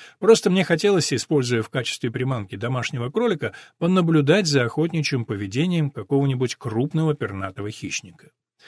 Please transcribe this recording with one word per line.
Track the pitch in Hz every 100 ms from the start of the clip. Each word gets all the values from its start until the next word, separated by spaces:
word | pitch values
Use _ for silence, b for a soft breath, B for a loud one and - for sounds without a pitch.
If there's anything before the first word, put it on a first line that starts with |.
| B B
Просто | - 226 196
мне | 185
хотелось, | 180 170 208 190 -
используя | 123 - 151 123 120
в | 107
качестве | 135 117 - 127
приманки | 120 127 127 98 101
домашнего | 117 120 - 131 120
кролика, | 175 240 170 113 B B -
понаблюдать | 170 185 165 160 139 190 175
за | 143
охотничьим | 120 - 165 165 147 135 113
поведением | 104 101 110 180 170 147
какого-нибудь | - - 139 139 127 127 -
крупного | 117 107 147 160 160
пернатого | 147 107 98 95 95 101
хищника. | 104 95 - 95 82 - _ _ _